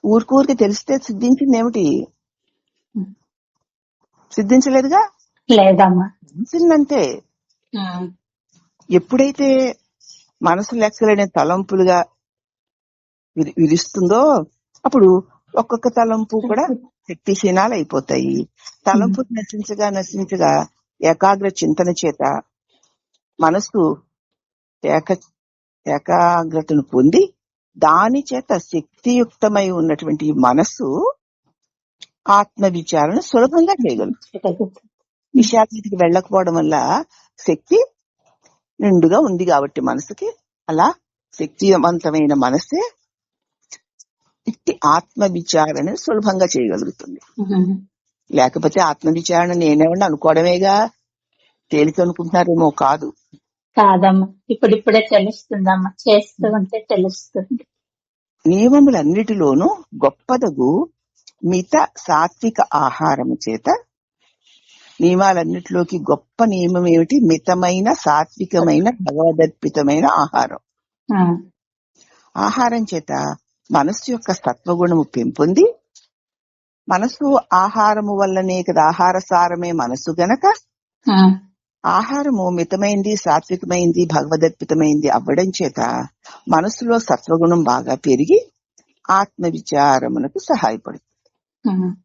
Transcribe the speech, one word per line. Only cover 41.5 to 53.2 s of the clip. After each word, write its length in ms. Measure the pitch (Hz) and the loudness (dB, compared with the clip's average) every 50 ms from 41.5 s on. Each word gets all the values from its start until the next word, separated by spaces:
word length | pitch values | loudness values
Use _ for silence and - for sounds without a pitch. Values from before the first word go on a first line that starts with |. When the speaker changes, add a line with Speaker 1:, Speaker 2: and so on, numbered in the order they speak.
| _ _ 190 196 190 175 135 175 175 165 - 165 151 156 151 147 147 | _ _ 2 2 4 4 2 0 -2 0 -4 -2 0 0 0 2 2
Speaker 1:
మనసే 580 | 139 135 127 127 302 - _ 277 339 440 480 _ _ _ _ _ _ _ _ _ _ _ _ _ _ _ _ - - _ _ _ _ - _ _ _ _ _ _ _ _ - | 0 0 0 0 -2 -4 _ -6 -6 -6 -6 _ _ _ _ _ _ _ _ _ _ _ _ _ _ _ _ -20 -20 _ _ _ _ -20 _ _ _ _ _ _ _ _ -12
ఇట్టి 320 | 226 _ _ - - - - | -12 _ _ -6 -6 -2 0
ఆత్మ 400 | 151 151 170 - _ _ - 208 | 2 2 2 0 _ _ -4 -2
విచారణ 680 | 196 180 175 165 - - 160 156 156 151 139 139 175 240 | -2 -2 -4 -6 -2 0 0 0 0 -2 -6 -6 -6 -6
సులభంగా 520 | - - - 233 214 208 214 196 185 190 | -8 -6 -4 -4 -2 -2 -2 0 0 -2
చేయగలుగుతుంది. 760 | 175 - 139 123 110 87 98 - - - _ - - - - _ _ _ - | -2 0 -2 -2 -2 -4 -4 -6 -8 -10 _ -18 -20 -20 -20 _ _ _ -10
Speaker 2:
మ్మ్. 380 | 202 190 196 190 185 185 190 190 - _ _ _ _ _ _ _ _ _ - | -6 -4 -2 -2 0 0 -2 -6 -8 _ _ _ _ _ _ _ _ _ 0
Speaker 1:
లేకపోతే 480 | 147 127 127 - 151 156 156 - 190 | 0 0 2 0 -2 -4 -2 0 0
ఆత్మ 300 | 180 160 147 _ - 160 | 0 0 -2 _ -2 -2
విచారణ 420 | 160 165 165 - 175 170 175 175 180 | -2 -2 -2 -2 0 0 0 0 0
నేనేమన్నా 540 | 175 170 156 151 151 156 165 170 190 208 | 0 0 2 2 2 2 2 2 0 -2
అనుకోవడమేగా, 840 | 185 151 147 - 165 156 160 165 175 180 180 190 196 196 202 220 233 _ _ _ _ _ _ _ _ _ _ _ _ _ _ _ _ | -2 -2 0 0 2 2 4 2 2 0 0 2 2 2 2 0 -2 _ _ _ _ _ _ _ _ _ _ _ _ _ _ _ _
తేలిక 300 | - 147 147 156 156 - | 0 2 2 2 2 0
అనుకుంటున్నారేమో, 720 | 180 175 170 - 170 165 - 180 175 175 170 165 165 151 | 0 0 0 -4 -6 -2 0 0 2 2 2 2 2 0
కాదు. 420 | 143 - 147 135 143 156 147 - - _ | 0 0 0 0 0 -2 -4 -12 -14 _